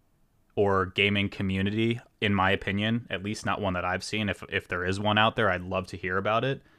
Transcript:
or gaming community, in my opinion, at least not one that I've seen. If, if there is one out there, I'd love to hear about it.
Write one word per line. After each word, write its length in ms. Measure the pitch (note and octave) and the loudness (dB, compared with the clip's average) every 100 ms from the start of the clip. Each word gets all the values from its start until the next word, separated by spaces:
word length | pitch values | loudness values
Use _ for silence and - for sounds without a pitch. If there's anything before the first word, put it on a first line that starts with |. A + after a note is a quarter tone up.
| _ _ _ _ _ - | _ _ _ _ _ 2
or 320 | G2+ G2 F#2 | 4 4 2
gaming 420 | F#2+ G2+ G2+ G2 | 2 2 4 0
community, 720 | - G2 F#2+ G2 G#2+ A2+ A#2+ - _ | -2 -2 0 0 0 0 -2 -8 _
in 140 | G#2+ | 0
my 180 | G2+ F#2+ | 2 2
opinion, 560 | G2 - G2+ G#2+ A#2 A#2 | 2 0 -2 0 -2 -4
at 140 | F#2 | -6
least 220 | G2 G#2+ - | -6 -6 -4
not 160 | G2+ | -2
one 120 | G2+ | -2
that 120 | F2+ F2+ | -2 -2
I've 180 | F#2 | -4
seen. 240 | - G#2+ G#2 | -4 -4 -2
If, 160 | F2+ - | -4 -4
if 180 | G2 - | -6 -4
there 160 | F2+ | -4
is 160 | F2+ G2 | -2 0
one 180 | G#2 G#2 | 2 4
out 180 | A2 - | 4 4
there, 160 | G#2+ | 0
I'd 100 | F2+ | 0
love 260 | F2+ F#2+ F#2 | -2 -4 -4
to 100 | F#2+ | -8
hear 200 | F#2 F#2 | -4 -2
about 260 | G2+ A2+ | 0 0
it. 180 | B2+ C#3 - | 0 -4 -10